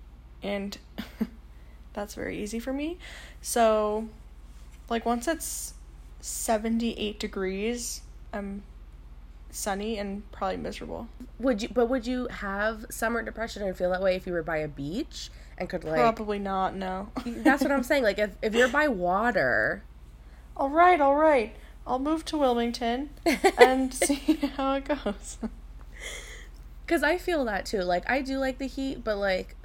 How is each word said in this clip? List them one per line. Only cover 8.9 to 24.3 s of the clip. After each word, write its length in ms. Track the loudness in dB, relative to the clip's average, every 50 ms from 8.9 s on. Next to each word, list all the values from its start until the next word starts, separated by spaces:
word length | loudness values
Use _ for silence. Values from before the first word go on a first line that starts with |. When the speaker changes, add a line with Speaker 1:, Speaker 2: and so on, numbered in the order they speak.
| -18 -18 -18 -18 -18 -18 -18 -18 -18 -18 -18 -14
Speaker 1:
sunny 460 | -10 -6 -2 -2 -2 -2 -2 -2 -2 -4
and 320 | -4 -4 -6 -8 -8 -10
probably 260 | -8 -4 -2 -2 -2 -2
miserable. 500 | -4 -6 -8 -8 -8 -8 -8 -8 -10 -10 -14 -16 -16 -16 -8 -2
Speaker 2:
Would 220 | 2 2 2 2 0
you, 60 | -2
but 180 | 2 2 2 4
would 180 | 2 0 0
you 220 | -2 -2 -2 -2 -4
have 580 | -6 -6 -6 -4 -2 0 0 0 0 -2 -8 -10
summer 320 | -6 -2 0 0 0 0 -2
depression 400 | -4 -6 -6 -6 -6 -4 -4 -4
and 120 | -4 -2
feel 140 | 0 2 2
that 120 | 2 4
way 140 | 4 4 2
if 120 | 2 0 -2
you 60 | -2
were 100 | -2 -2
by 140 | 0 0 -2
a 100 | -2 -2
beach 640 | -4 -6 -6 -4 -4 -4 -6 -6 -8 -12 -12 -12 -12 -14 -16 -12 -8 -6
and 100 | -6 -4
could, 160 | -4 -6 -4
like 120 | 0 4
Speaker 1:
Probably 420 | 4 6 6 4 2 -2 -4 -4 -2
not, 380 | -2 -2 0 0 0 0 0
no. 340 | -2 -4 -4 -4 -6 -6 -8 -8 -8
<laughs> 80 | -8
Speaker 2:
That's 380 | -8 -4 2 4 6 6 6 4
what 80 | 2
I'm 100 | 2 2 2
saying. 200 | 2 2 4 4
Like, 160 | 4 2 2
if, 120 | 0 -2 -2 -2 -2
if 100 | 2 4
you're 140 | 6 6 6
by 200 | 6 4 4 4
water 960 | 2 2 2 2 2 4 4 4 4 4 4 6 6 6 4 4 2 -2 -6 -14 -18 -20 -20 -20 -20 -20 -20 -20 -18 -18 -18 -10 -4
Speaker 1:
All 140 | -2 0 2
right, 300 | 6 8 8 8 8 8
all 140 | 6 6 6
right. 400 | 8 8 8 8 6 4 2 -4 -12 -16 -18 -18 -12 -6 -2
I'll 100 | -2 0
move 260 | 2 0 0 0 -2
to 120 | -2 -2 2
Wilmington 720 | 2 4 4 2 2 0 -2 -2 -2 0 0 0 -2 -6 -6 -2 2 2 4
Speaker 2:
<laughs> 240 | 6 4 6 10 10
Speaker 1:
and 340 | 10 10 10 6 2 0
see 440 | 0 2 2 2 2 2 2 2